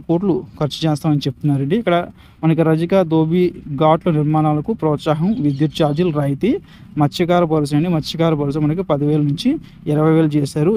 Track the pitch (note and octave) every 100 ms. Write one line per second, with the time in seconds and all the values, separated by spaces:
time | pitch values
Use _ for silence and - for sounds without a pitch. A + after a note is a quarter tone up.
0 | - E3+ G3 D#3 - - D3+ - D#3+ D3
1 | E3 D3 C#3 - D3+ C#3 C#3 A3 A3+ F3
2 | - - - - D#3+ D#3+ D#3+ D#3+ F3 F#3+
3 | E3+ D#3+ D#3+ F3+ F3 - - C#3 D#3 D#3+
4 | F#3 D3+ D3 D#3 D#3 D3+ D3 A3+ D#3 C#3+
5 | D#3+ D3+ F3+ A3 D3 C3+ D#3 - D3+ D3
6 | F3+ D3 C#3 C#3 A#3 F4+ - - - -
7 | C#3+ - E3+ F3 E3+ D#3 C#3+ D3 F3+ D#3+
8 | - D#3+ E3 D3+ C#3+ D3+ D3 E3+ F#3 C#3+
9 | D3 D3+ D3 D3+ B3 D#4 - - - D3
10 | D#3 D#3+ D#3 D3 C#3 D#3 D#3